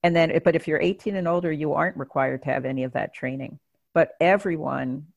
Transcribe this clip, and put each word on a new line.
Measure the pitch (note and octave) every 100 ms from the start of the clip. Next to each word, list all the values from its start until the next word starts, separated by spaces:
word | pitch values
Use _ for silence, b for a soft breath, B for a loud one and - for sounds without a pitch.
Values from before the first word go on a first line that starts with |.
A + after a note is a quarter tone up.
And | F3 E3+
then, | E3 E3
but | F3 D#3+
if | -
you're | D#3
eighteen | F3 F#3+ A3 G3
and | E3+
older, | F3 F3
you | D3+ D3+
aren't | D3 E3+ F3
required | C3 D3 C3+ C3
to | C#3+
have | C3+ C3
any | C3+
of | B2+
that | - -
training. | - C3 C3+ C3 D3 _ _ _
But | E3+ D#3+ -
everyone | E3+ G3 G3 E3 C3+ C3+ C3 C3+ D3+